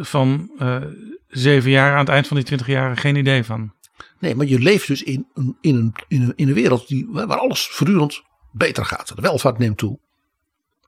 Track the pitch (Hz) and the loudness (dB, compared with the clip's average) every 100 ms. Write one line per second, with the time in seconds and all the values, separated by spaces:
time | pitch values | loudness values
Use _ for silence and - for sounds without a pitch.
0 | 151 143 131 143 185 302 127 127 147 - | -4 0 2 0 -4 -6 -4 -4 -8 -14
1 | 220 339 _ 131 135 139 127 135 139 143 | -18 -20 _ 0 4 4 4 4 4 2
2 | 139 143 143 147 127 139 120 135 131 120 | 2 2 0 -2 -2 -4 -2 -2 -2 -2
3 | 143 143 139 135 113 107 107 - _ _ | 0 2 2 0 -2 -6 -10 -14 _ _
4 | - - 180 120 143 127 151 202 - 139 | -20 -8 -4 -2 2 4 4 2 0 -6
5 | - 135 - - 127 - 160 123 113 - | -4 -6 -6 -6 -6 -2 0 2 0 -4
6 | - 135 123 - 139 170 214 123 - 135 | -2 0 0 0 0 2 2 2 -2 -6
7 | - - - 143 - - - - 147 196 | -6 -6 -2 0 0 -2 -4 -2 2 4
8 | 147 - _ _ _ - 156 123 - - | 2 -4 _ _ _ -2 -2 -2 -6 -6
9 | - - 156 143 135 113 117 107 101 - | -10 -4 -2 2 0 2 0 0 -4 -6
10 | _ _ _ _ _ _ _ _ | _ _ _ _ _ _ _ _